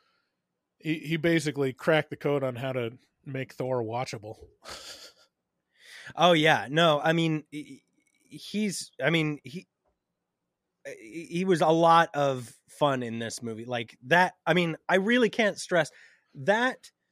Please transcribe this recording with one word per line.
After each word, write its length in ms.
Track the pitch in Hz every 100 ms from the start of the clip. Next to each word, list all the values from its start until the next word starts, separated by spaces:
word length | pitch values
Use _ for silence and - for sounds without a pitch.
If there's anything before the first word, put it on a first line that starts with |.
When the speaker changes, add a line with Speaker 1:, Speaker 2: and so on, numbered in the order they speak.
| _ _ _ _ _ _ _ _
Speaker 1:
he, 160 | 160
he 220 | 139 143 165
basically 540 | 170 165 147 143 135
cracked 380 | 123 - 156 147
the 60 | -
code 260 | 151 143
on 140 | 135 120
how 160 | 135
to 220 | 127 117 127 _ _
make 280 | 151 135 127
Thor 300 | - 131 127
watchable. 520 | 110 120 131 113 104 - - _
<laughs> 100 | - - - - - _ _ _ _ _ _ _ - - - -
Speaker 2:
Oh, 160 | 170
yeah. 340 | 170 156 135 107
No, 300 | 151 170 147
I 80 | 156
mean, 320 | 165 165 156 -
he, 320 | 156 139 131 _ _ _ _ _
he's, 600 | - - 202 214 156 - -
I 60 | 135
mean, 300 | 165 151 147
he, 220 | 123 160 - _ _ _ _ _ _ _ _ _ _ _ 92 85
he, 260 | 110 156 165
he 140 | 170
was 160 | 190 165
a 60 | 156
lot 400 | 165 165 165 165
of 360 | 143 143 131 117 - _
fun 320 | - 147 131
in 160 | 120 113
this 240 | 113 -
movie. 240 | 117 110 120
Like, 320 | 120 113 - 127
that, 260 | 170 185 - -
I 80 |
mean, 220 | 170 170 156 -
I 60 | 185
really 320 | 196 247 220
can't 300 | - 214 170
stress 300 | - 175 151 - - _ _
that 560 | 143 135 214 254 254 - _ _